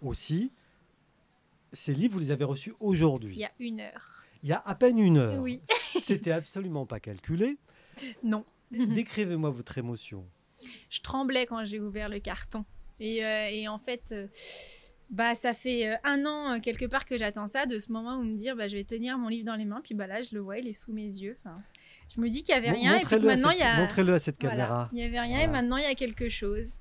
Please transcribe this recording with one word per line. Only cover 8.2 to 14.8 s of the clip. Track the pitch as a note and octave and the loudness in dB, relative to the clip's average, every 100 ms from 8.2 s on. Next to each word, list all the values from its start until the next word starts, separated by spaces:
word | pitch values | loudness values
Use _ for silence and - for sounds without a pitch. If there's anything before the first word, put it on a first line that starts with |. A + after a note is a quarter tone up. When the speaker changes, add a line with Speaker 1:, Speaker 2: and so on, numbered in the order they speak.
Speaker 2:
Non. | A#3 G#3+ G#3+ _ | -2 -2 -4 _
<laughs> | - | -12
Speaker 1:
Décrivez-moi | A#3 A3+ A3+ A3+ - G3 E3 D#3 | -2 0 2 -2 -2 -2 0 0
votre | A#2+ - - | -2 -6 -6
émotion. | A#2+ A#2 - G2+ F2+ _ _ _ - - - | -6 -6 -10 -14 -14 _ _ _ -20 -20 -10
Speaker 2:
Je | - | -10
tremblais | - C4+ C4+ C4 A#3+ | -4 -2 0 0 0
quand | A3+ | -4
j'ai | G#3+ G#3 | -6 -6
ouvert | G#3 G#3 G#3 | -6 -6 -6
le | G#3 | -6
carton. | - F#3 - A3 G#3+ - - - | -8 -10 -8 -8 -10 -12 -18 -10
Et, | A3 A3+ | -6 -2
euh, | A3 G#3+ G#3+ | -2 -2 -2
et | G#3+ G#3+ | -4 -6
en | G#3+ | -8
fait, | - A#3+ - | -6 -8 -8
euh, | G#3+ G3+ - - - - - | -10 -10 -12 -12 -10 -12 -14